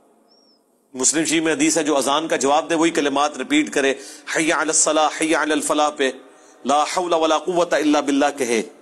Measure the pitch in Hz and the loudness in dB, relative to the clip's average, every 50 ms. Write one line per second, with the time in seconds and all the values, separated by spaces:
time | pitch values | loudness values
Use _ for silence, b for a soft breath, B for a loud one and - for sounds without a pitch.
0 | _ _ _ _ _ _ _ _ _ _ _ _ _ _ _ _ _ _ - 127 | _ _ _ _ _ _ _ _ _ _ _ _ _ _ _ _ _ _ -6 -4
1 | 127 - - 160 156 - 151 165 160 160 156 131 151 160 - 170 151 147 156 139 | -2 0 0 0 0 0 0 0 0 0 0 0 0 0 0 0 0 0 0 0
2 | 123 139 139 151 160 156 165 147 123 139 143 156 156 151 170 156 160 165 160 165 | 0 0 0 0 0 -2 -2 0 2 2 2 2 0 0 0 0 0 2 2 0
3 | 143 143 135 139 147 151 147 127 127 117 143 151 151 - - 147 135 135 131 B | 0 0 0 0 0 0 -2 -6 -4 -2 0 0 0 0 0 0 0 0 0 B
4 | B B B B B - - 160 165 156 165 143 151 151 156 - - 165 151 156 | B B B B B -6 -4 -2 0 0 0 0 0 0 0 0 2 2 2 2
5 | 156 143 - - 160 156 160 147 151 151 156 147 143 - 156 151 151 147 143 - | 2 0 0 -2 0 0 0 0 2 0 0 -2 -2 0 0 0 0 0 0 -2
6 | 139 131 127 - - B B B B B B B - 123 143 151 147 - - 185 | -2 -2 -2 -6 -12 B B B B B B B -2 0 2 2 2 0 -2 -2
7 | 180 170 170 160 160 156 156 156 156 185 180 175 175 170 170 143 156 151 147 147 | 0 0 2 2 2 2 2 0 0 -2 0 0 0 2 0 0 2 2 2 2
8 | 139 139 139 139 143 143 139 143 131 117 120 110 95 - - - | 2 0 2 2 2 0 0 -2 -2 0 0 0 -2 -4 -10 -20